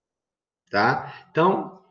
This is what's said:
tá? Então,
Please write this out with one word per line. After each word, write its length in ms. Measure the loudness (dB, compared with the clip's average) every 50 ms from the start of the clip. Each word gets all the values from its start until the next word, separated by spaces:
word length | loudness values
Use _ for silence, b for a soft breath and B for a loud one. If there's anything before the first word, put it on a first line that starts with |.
| _ _ _ _ _ _ _ _ _ _ _ _ _ _
tá? 560 | -2 0 2 2 0 -2 -6 -10 -16 -20 -20 _
Então, 520 | 0 2 2 2 2 0 -4 -10 -14 -20 _ _